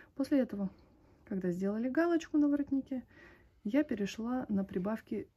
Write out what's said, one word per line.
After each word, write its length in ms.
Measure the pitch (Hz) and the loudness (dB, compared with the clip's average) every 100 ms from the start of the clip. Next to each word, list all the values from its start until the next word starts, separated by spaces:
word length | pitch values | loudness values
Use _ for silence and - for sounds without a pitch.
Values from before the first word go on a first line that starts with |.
| - | -10
После 240 | - 277 285 | -6 2 2
этого, 320 | 247 202 196 - - - _ _ - | 2 -2 -4 -6 -20 -20 _ _ -6
когда 240 | 190 180 | -2 0
сделали 400 | 180 190 214 247 | 0 0 0 0
галочку 480 | 262 339 339 - 311 | 2 2 2 2 2
на 100 | 294 | 4
воротнике, 560 | 285 277 269 262 262 - - - - - _ | 2 0 -2 -2 -6 -8 -16 -20 -20 -20 _
я 180 | 208 254 | -2 0
перешла 640 | 302 214 196 - 226 254 - | 2 0 -2 -4 -4 -4 0
на 160 | 196 | -2
прибавки 640 | 190 190 185 220 - 214 - | 0 -2 -2 -4 -4 -8 -8